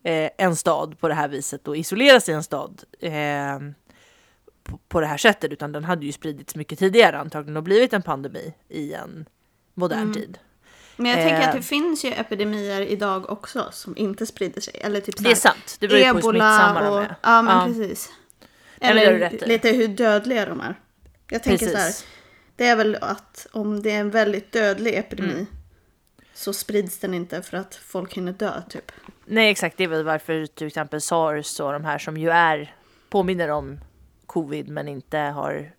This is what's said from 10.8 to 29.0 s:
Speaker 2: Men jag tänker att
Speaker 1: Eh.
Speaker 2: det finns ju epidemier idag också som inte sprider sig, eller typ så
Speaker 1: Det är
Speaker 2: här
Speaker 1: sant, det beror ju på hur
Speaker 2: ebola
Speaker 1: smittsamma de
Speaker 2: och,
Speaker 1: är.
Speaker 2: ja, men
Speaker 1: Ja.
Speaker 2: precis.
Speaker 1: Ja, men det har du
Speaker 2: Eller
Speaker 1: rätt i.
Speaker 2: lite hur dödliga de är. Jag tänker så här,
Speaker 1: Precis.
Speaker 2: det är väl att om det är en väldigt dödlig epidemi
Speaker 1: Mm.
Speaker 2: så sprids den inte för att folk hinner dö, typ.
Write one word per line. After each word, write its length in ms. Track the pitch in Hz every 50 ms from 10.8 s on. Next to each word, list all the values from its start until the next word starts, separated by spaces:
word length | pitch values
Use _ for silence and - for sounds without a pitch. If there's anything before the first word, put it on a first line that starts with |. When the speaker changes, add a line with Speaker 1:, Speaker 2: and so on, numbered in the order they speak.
| - - -
Speaker 2:
Men 100 | - 240 240
jag 60 | 240 175
tänker 200 | 165 160 160 160 - 160
att 60 | 151
Speaker 1:
Eh. 0 |
Speaker 2:
det 80 | -
finns 420 | - - 294 294 311 349 320 294 -
ju 80 | 254
epidemier 680 | - - 226 - 220 196 208 208 214 208 202 202 196 196
idag 500 | 202 - 208 196 208 202 190 190 185 -
också 380 | 208 - - - - 254 - -
som 240 | - - - - -
inte 300 | - 214 196 202 - 226
sprider 340 | - - - 196 175 - 202
sig, 200 | - - - - -
eller 160 | 208 208 202
typ 160 | 202 - 196
så 60 | -
Speaker 1:
Det 40 | 202
är 40 | 240
Speaker 2:
här 60 | 226
Speaker 1:
sant, 400 | - - 208 - - - - - -
det 80 | 202 202
beror 120 | 262 262
ju 40 | 262
på 80 | 262
hur 60 | 254 -
Speaker 2:
ebola 380 | - 226 220 226 220 214 214 214
Speaker 1:
smittsamma 220 | 208 208 208 -
de 60 | 208 202 202
Speaker 2:
och, 60 | 202
Speaker 1:
är. 120 | 208 - 170 -
Speaker 2:
ja, 200 | - 226 233 226
men 140 | 233 220 190 185
Speaker 1:
Ja. 60 | 180
Speaker 2:
precis. 460 | 240 233 226 214 180 - - - - - _ _ _ _ _
Speaker 1:
Ja, 60 | - - _ _ _ - - -
men 160 | - 254 214
det 80 | 220 214
har 80 | 196
du 40 | 185
Speaker 2:
Eller 140 | 175 175 170
Speaker 1:
rätt 120 | - -
i. 40 | -
Speaker 2:
lite 220 | 233 233 226 - -
hur 180 | 262 254 226 220
dödliga 580 | 196 214 247 220 208 208 208 247 254 226 202
de 140 | - 170 -
är. 140 | - 127 185 - _ _ _ _ _ - _ _ _ -
Jag 120 | - 226
tänker 240 | - 254 196 170 220
så 100 | 185 156
här, 100 | 202 180
Speaker 1:
Precis. 200 | 165 202 - - - - - _ _ _ _ _ _ _
Speaker 2:
det 100 | - 240
är 100 | 240 233
väl 200 | 220 220 214 208 -
att 460 | - - 202 - _ _ _ - - -
om 300 | _ 226 208 208 208 208
det 80 | 202 220
är 100 | 208 208
en 100 | 208 208
väldigt 420 | 202 226 214 208 208 220 214 _
dödlig 420 | - 233 214 202 196 190 220 233 196
epidemi 380 | 196 214 - - - 185 170
Speaker 1:
Mm. 140 | 139 156 202 - - - - _ _ _ _ _ _ _ _ _ _ _ _ _ _
Speaker 2:
så 180 | - - 208
sprids 460 | 202 - - - 208 208 196 180 - -
den 160 | - 190 185
inte 280 | 175 175 175 - 175
för 140 | 180 - -
att 180 | 180 190 - -
folk 400 | - - - - 185 175 - -
hinner 180 | 196 185 175
dö, 300 | 185 - 214 190 - - 175 -
typ. 240 | - - _ - - -